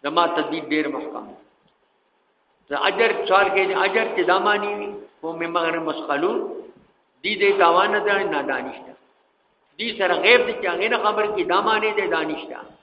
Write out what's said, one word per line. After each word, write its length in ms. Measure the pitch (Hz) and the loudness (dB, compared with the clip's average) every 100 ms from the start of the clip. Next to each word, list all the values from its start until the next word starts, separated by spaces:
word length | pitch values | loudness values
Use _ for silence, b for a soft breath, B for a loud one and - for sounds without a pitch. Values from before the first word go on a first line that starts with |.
زما 240 | 143 160 170 | 0 2 2
تدبیر 380 | 156 151 160 143 | 0 -2 -4 -2
ډیر 200 | 156 143 | -2 -2
محکم. 440 | - 156 117 107 - _ _ _ _ _ _ _ _ _ _ _ _ _ | -4 -8 -12 -14 -20 _ _ _ _ _ _ _ _ _ _ _ _ _
د 20 | |
اجر 380 | 143 190 196 226 - - | -2 -2 2 2 2 2
سوال 180 | 190 196 | 4 4
کې، 300 | 190 190 - | 2 0 0
اجر 300 | 185 226 226 190 | 0 0 -2 0
چې 100 | 175 | 2
دا 120 | 190 | 2
معنی 360 | 202 208 202 | 2 0 -2
وي، 160 | 208 - - - _ | -6 -8 -12 -16 _
هو 80 | 160 | -12
مِنْ 180 | 165 170 | -8 -4
مَغْرِمٍ 340 | 175 165 160 | -2 -2 -2
مُثْقَلُونَ. 540 | 160 147 - 143 180 - - - - - _ _ _ _ | -4 -6 -4 -2 0 -2 -6 -10 -14 -20 _ _ _ _
دی 100 | 190 208 | -6 2
دې 200 | 202 196 | 2 6
تاوان 340 | 170 170 202 | 6 6 4
نه 60 | 208 | 2
دی، 260 | 208 196 | 0 0
نه 180 | 185 151 | 0 -4
دانشته. 500 | 139 127 131 - - - _ _ _ _ _ _ _ - | -4 -6 -6 -12 -18 -20 _ _ _ _ _ _ _ -10
دی 220 | 226 - | -8 -2
سره 160 | 185 | 0
غیب 320 | 170 196 240 - | 2 6 6 4
دی 60 | |
چې 140 | 214 185 | -2 -4
هغه 220 | 170 208 | -2 -2
نه 100 | 233 | 0
خبر 200 | 208 208 208 | 0 0 -2
کې 160 | 196 | -2
دا 180 | 180 180 | 0 0
معنی 300 | 208 214 214 | 2 0 0
دی، 160 | 208 190 | -2 -2
دانشته. 520 | 165 156 151 - 123 - - | -2 -2 -6 -10 -14 -16 -20